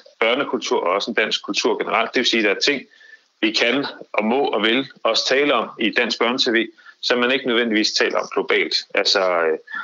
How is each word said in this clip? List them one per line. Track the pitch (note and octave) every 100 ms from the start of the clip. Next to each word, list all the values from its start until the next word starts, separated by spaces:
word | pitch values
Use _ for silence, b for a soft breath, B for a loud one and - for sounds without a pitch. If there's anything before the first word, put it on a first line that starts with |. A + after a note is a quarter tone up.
| - -
børnekultur | A2 C3 - A#2 - A#2+
og | E2+
også | G2 B2
en | A2+
dansk | A2 -
kultur | - - B2+ -
generelt. | F#2 G#2 A2+
Det | C3
vil | A#2+
sige, | A#2
at | G#2
der | F#2+
er | -
ting, | C#3 - B B B B _
vi | A2
kan | - A#2+ C3+ C3+ - -
og | - A2
må | C3+ C#3
og | A2
vil | A2 B2+ C3+ -
også | A2+ A2 -
tale | C3 D3
om | A#2+ - -
i | G#2
dansk | B2 A#2 -
børne-T | A#2 C3 B2+
V, | A2+ A#2 B B B
som | - B2
man | B2
ikke | C3+ C3
nødvendigvis | A#2+ A#2 G#2+ G#2
taler | - G#2+ G2
om | -
globalt. | G2 - G#2 D#2+ - -
Altså, | G2+ F#2+ G2+
øh, | F#2 F2 D#2+ D#2 - B